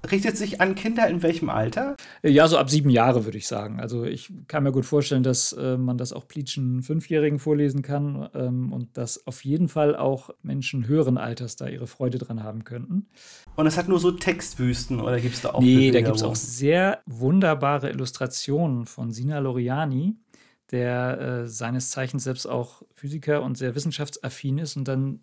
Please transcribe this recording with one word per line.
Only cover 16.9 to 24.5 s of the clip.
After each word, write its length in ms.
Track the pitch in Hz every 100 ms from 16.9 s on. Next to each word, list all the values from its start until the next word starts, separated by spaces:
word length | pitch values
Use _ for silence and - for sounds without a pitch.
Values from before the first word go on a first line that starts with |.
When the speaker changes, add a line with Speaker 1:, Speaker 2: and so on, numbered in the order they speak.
| 208 -
Speaker 2:
wunderbare 840 | 117 131 185 185 151 139 143 135
Illustrationen 960 | 135 127 - 127 - - 147 170 123 117
von 260 | - 120
Sina 280 | 110 135 147
Loriani, 760 | 135 127 120 135 156 131 180 220 _ _ _ _ _
der, 480 | 123 123 123 127 131 131 123
äh, 40 | 120
seines 420 | 110 117 127 127
Zeichens 340 | - 127 139
selbst 220 | 131 127 -
auch 380 | 123 120 - -
Physiker 480 | _ 143 156 147 147
und 160 | 135 123
sehr 180 | 127 120
wissenschaftsaffin 840 | 170 139 147 - 135 - 139